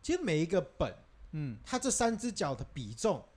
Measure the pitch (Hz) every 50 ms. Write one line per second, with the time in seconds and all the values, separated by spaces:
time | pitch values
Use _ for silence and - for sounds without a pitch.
0 | - - 339 359 349 220 160 151 160 165 190 185 - - - - 160 113 87 -
1 | - - - - - - - 156 151 135 113 110 - - - 254 - 269 240 -
2 | 240 233 233 208 - 247 202 - 175 147 135 - - - - 147 123 101 110 -
3 | - 220 185 123 - - -